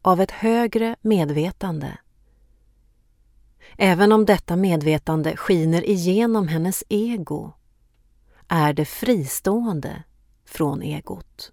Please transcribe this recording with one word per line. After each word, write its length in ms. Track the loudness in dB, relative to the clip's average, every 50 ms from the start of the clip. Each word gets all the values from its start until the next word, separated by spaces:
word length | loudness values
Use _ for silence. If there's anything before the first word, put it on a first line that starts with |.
av 200 | _ 2 2 2
ett 100 | 2 -2
högre 640 | -2 -4 0 0 2 2 0 0 0 -2 -2 -2 -6 _
medvetande. 960 | 0 2 2 2 2 0 0 -2 -2 -4 -4 _ -8 -6 -6 -6 -8 -10 -12 -16 _ _ _ _ _ _ _ _ _ _ _ _ _ _ _ _ _ _ _ _ _ _ _ _ _ _ _ _ _ _ _ _ -20 -20 -4
Även 340 | 0 2 2 4 4 6 6
om 140 | 6 6 6
detta 300 | 4 2 2 2 -2 0
medvetande 800 | 0 2 2 2 2 2 0 0 0 _ -2 -2 0 -2 -2 -4
skiner 520 | -6 0 2 2 2 4 2 2 2 2 0
igenom 580 | -2 0 0 0 2 2 2 2 0 0 0
hennes 360 | -2 -2 -2 -2 -2 -4 -6 -6 _
ego, 640 | -4 -2 -2 -2 -4 -6 -6 -8 -8 -10 -10 -12 -16 _ _ _ _ _ _ _ _ _ _ _ _ _ _ _ _ _ -8
är 260 | _ 0 2 2 2 2
det 120 | 0 -4
fristående 1160 | -4 -6 -6 0 2 2 2 0 -4 -8 -4 _ -2 -2 0 -2 -2 -4 -4 -6 -8 -12 -12 -16 _ _ _ _ _ _ _ _
från 360 | -20 -6 -4 -4 -2 -2 -4
egot. 680 | -6 -8 -8 -8 -10 -12 -14 -14 -14 _ _ -20 -20 -20